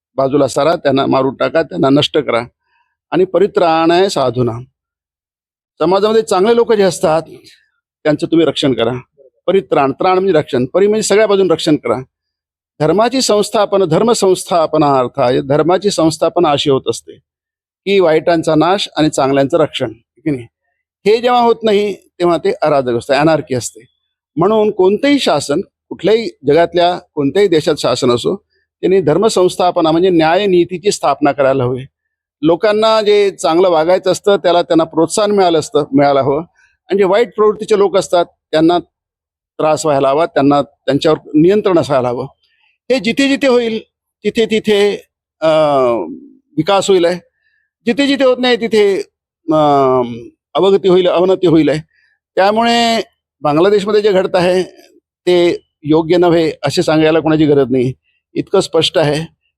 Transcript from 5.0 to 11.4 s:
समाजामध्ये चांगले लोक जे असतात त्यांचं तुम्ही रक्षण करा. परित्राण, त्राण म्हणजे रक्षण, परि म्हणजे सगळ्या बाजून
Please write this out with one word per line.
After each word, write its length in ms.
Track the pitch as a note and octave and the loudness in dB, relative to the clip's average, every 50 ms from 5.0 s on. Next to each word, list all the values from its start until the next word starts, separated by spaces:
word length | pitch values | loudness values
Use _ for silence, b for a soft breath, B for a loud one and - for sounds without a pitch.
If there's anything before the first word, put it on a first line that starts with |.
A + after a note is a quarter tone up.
| _ _ _ _ _ _ _ _ _ _ _ _ _ _ _ - | _ _ _ _ _ _ _ _ _ _ _ _ _ _ _ -4
समाजामध्ये 420 | D#3 E3+ F#3+ G3 G#3 G#3+ A3 A3+ | -2 0 0 0 0 2 0 0
चांगले 340 | A3 - G3+ F3+ G3 A#3 A#3 | 0 0 -2 0 2 2 2
लोक 180 | A#3 A#3 A3+ A3 | 2 2 2 2
जे 100 | G#3 G3 | 2 2
असतात 380 | F3+ - - F#3+ D#3+ D#3 E3 D#3+ - - - b b b b b b b b _ _ _ _ - | 0 0 -2 -2 0 0 -2 -4 -6 -16 -20 b b b b b b b b _ _ _ _ -2
त्यांचं 240 | D3+ D3 - E3 | -2 -2 -2 -2
तुम्ही 180 | D3 D#3+ E3 D#3+ | 0 2 2 2
रक्षण 280 | C#3 - - D3+ C#3 B2 | 2 0 -2 -2 -2 -2
करा. 180 | A2+ A#2 A#2 B2+ B2+ - _ _ _ - - _ _ _ | -2 -2 -4 -4 -6 -12 _ _ _ -20 -20 _ _ _
परित्राण, 440 | F3 F#3 G3 - - E3 D3 C#3 C3+ | -2 -2 -2 -2 0 0 0 0 0
त्राण 260 | - - F#3 F#3 F#3 | -2 -2 -2 0 0
म्हणजे 160 | F#3 F#3+ G3 E3 | 0 0 0 0
रक्षण, 320 | D3+ C#3 - C#3+ B2 B2+ | 0 0 -2 -2 -4 -4
परि 220 | B2+ - F#3 G3+ | -2 0 0 0
म्हणजे 160 | G#3 G#3+ A3 F#3+ | 2 0 -2 0
सगळ्या 240 | - G3 G#3+ A3 | 0 2 2 2
बाजून 240 | G3+ G3+ F#3+ | 2 2 0